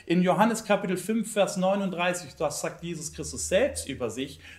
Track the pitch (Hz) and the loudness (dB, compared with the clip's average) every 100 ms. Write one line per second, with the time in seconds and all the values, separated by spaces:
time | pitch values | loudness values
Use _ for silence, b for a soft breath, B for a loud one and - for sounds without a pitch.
0 | - 175 180 165 220 226 - 202 190 180 | 0 4 4 6 4 2 2 2 2 -2
1 | - 226 220 208 180 185 185 202 196 170 | 0 -2 0 2 2 2 2 2 0 0
2 | 180 175 - - 156 - 165 - 170 165 | 0 -2 -8 -4 -4 -2 -6 -6 -8 -8
3 | - - 151 123 - 185 269 - - 127 | -8 -8 -8 -6 0 2 2 -2 -8 -4
4 | 120 110 147 156 B | -4 -4 -8 -10 B